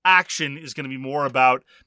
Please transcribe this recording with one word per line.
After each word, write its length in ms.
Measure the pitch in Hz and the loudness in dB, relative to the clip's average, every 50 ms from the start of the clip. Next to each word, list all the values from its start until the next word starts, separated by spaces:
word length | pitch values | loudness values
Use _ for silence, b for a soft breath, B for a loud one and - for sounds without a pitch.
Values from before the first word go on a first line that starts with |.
| - | 2
action 540 | 185 185 180 180 - - - 160 139 139 156 | 4 4 4 2 0 -4 -8 -6 -8 -8 -10
is 160 | 160 135 - | -14 -14 -14
gonna 160 | - 143 131 | -12 -12 -10
be 80 | 135 131 | -10 -10
more 280 | 135 131 135 147 143 | -8 -6 -4 -4 -2
about 380 | 135 120 131 127 127 127 131 - b b b b | -2 2 4 4 4 4 2 -2 b b b b